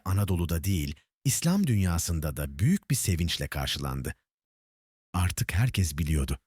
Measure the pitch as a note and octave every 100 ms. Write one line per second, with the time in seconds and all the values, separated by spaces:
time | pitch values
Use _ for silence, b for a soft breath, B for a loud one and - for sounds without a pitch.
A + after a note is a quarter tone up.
0 | - G2 G2 F2+ E2+ E2+ E2+ F#2+ C#2+ C#2+
1 | b _ A#2+ - E3 F#3+ F#3+ G#2+ F#2 E2+
2 | - E2+ D2+ C#2 C#2+ C#2 A2 G3 - C#3
3 | - F2 E2+ - C#2+ D2 C2+ - C#2 C2+
4 | B1+ - _ _ _ _ _ _ _ _
5 | _ F2+ F2+ - - F2 B2+ - E2+ D2+
6 | D#2 D#2 C2+ C#2